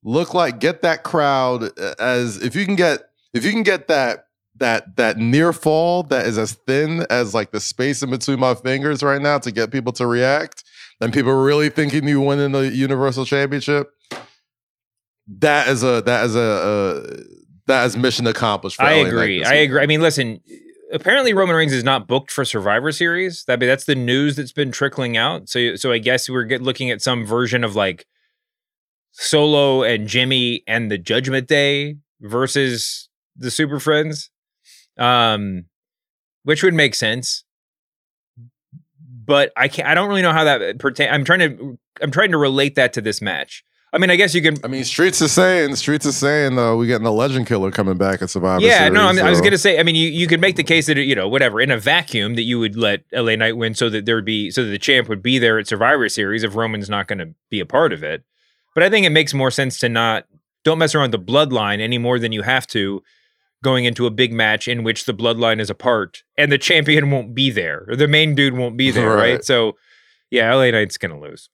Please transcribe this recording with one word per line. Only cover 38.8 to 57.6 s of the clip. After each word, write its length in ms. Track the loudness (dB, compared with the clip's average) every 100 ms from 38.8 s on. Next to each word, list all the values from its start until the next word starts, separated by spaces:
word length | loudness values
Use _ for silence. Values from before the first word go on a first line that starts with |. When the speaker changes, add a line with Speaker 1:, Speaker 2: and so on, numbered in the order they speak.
| _ _ -20 -16
Speaker 2:
But 280 | 0 2 2 0
I 120 | -2
can't, 200 | 0 0
I 60 |
don't 140 | 2 2
really 140 | 2
know 100 | 2
how 120 | 4
that 340 | 2 2 -2 -2
pertain-, 300 | -4 0 0
I'm 140 | 0
trying 140 | 2 4
to, 380 | 2 -2 -14 -14 _ -8
I'm 80 | -4
trying 200 | 0 0
to 60 | 2
relate 360 | 2 2 0
that 180 | 2 0
to 60 | 0
this 220 | -6 -4
match. 420 | -6 -6 -8 -14 _ _ _
I 40 | 0
mean, 120 | 2
I 60 | 4
guess 180 | 4
you 80 | 2
can 140 | 0 0
Speaker 1:
I 20 | -6
mean, 160 | -6
Streets 360 | -6 2 2 2
is 80 | 2
saying, 440 | 4 4 4 0 -2
Streets 280 | -2 -2
is 120 | -2 0
saying, 420 | 0 2 0 2
uh, 160 | 2
we 120 | 2 0
getting 180 | 0 0
a 60 |
legend 340 | 0 0 -2 -2
killer 240 | 0 0
coming 260 | -2 -2 0
back 240 | 0 -2
at 60 | -4
Survivor 320 | -2 0 2 4
Speaker 2:
Yeah, 120 | 4
Speaker 1:
Series, 140 | 4
Speaker 2:
no, 140 | 4 4
I 60 |
mean, 120 | 4
I 60 | 4
was 80 | 4
Speaker 1:
so. 60 |
Speaker 2:
gonna 120 | 4 4
say, 220 | 2 4
I 60 |
mean, 100 | 2
you, 140 | 2 0
you 180 | 0 0
could 140 | 2
make 160 | 2 0
the 80 |
case 220 | 2 2 2
that, 100 | 0
you 160 | 0
know, 140 | 0 0
whatever, 320 | 2 2 2
in 100 | 0
a 80 | 0
vacuum 560 | 2 0 0 -4 -2
that 80 | -2
you 160 | -2 -2
would 180 | -2 -2
let 280 | -2 -2 _
L 160 | -4 0
A 60 | 2
Knight 200 | 0 0
win 160 | -4
so 140 | -2 -2
that 140 | -2
there 120 | 0 -2
would 80 |
be, 260 | 0 -4 -2
so 140 | -2
that 60 | -2
the 80 | -2
champ 300 | 2 2 2
would 140 | -4
be 160 | 0 2
there 200 | 4 2
at 80 | -2
Survivor 400 | 0 2 2 0
Series 340 | -2 -2 -2
if 140 | -2 -2
Roman's 340 | -4 -4 -6
not 160 | -6 -4
gonna 220 | -8 -10 -16 _
be 100 | -8